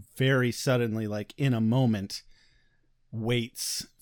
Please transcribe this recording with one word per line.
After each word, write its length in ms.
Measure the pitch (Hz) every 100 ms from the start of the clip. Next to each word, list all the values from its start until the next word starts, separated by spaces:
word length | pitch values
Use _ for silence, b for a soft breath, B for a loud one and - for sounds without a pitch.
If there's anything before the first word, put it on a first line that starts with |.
| 101 -
very 340 | 131 135 123
suddenly, 560 | 113 139 127 117 110 107
like, 260 | 104 104 -
in 160 | 139
a 80 | 117
moment, 600 | 110 123 127 107 98 - - - _ _ _ _ _ _ _
weights 760 | 113 110 120 117 - - - - _